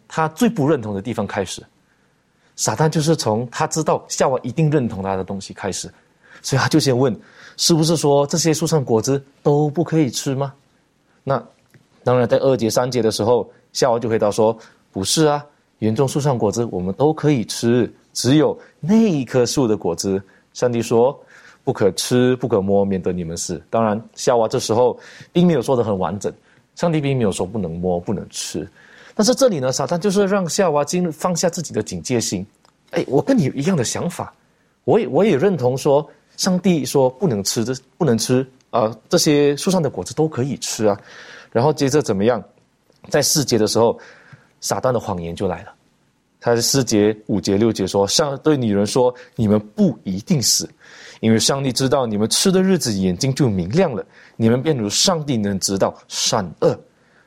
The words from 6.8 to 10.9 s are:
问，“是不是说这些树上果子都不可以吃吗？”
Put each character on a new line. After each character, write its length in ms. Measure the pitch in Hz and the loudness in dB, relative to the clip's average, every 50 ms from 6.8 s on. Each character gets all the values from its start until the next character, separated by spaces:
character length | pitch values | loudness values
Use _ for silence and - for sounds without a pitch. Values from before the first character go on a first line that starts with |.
| - 135 123 120 | 2 2 2 2
问 200 | 139 131 98 - - - - - - - - | 2 0 0 -4 -8 -18 -20 -20 -20 -18 -8
，“是 180 | - - - 170 | -2 0 2 2
不 80 | 151 | 2
是 140 | 160 156 170 | 2 2 0
说 320 | 143 - 147 143 143 143 - | 2 2 2 4 2 2 0
这 100 | - 160 | -2 0
些 160 | 156 165 151 | 0 0 0
树 140 | - 170 147 | 0 0 0
上 160 | 165 151 127 | 0 0 0
果 180 | 110 117 110 | 2 0 0
子 220 | 104 131 139 139 139 _ _ _ | 2 0 -2 -2 -4 _ _ _
都 280 | - 151 147 147 151 147 | 0 2 2 2 2 0
不 120 | 139 170 | 0 -2
可 160 | 156 - 160 160 | -2 0 0 0
以 120 | 151 117 | 0 0
吃 260 | - - - 143 135 | -2 -4 -4 -4 -4
吗？” 180 | 131 139 135 - _ _ _ _ _ _ _ | -2 -4 -6 -8 _ _ _ _ _ _ _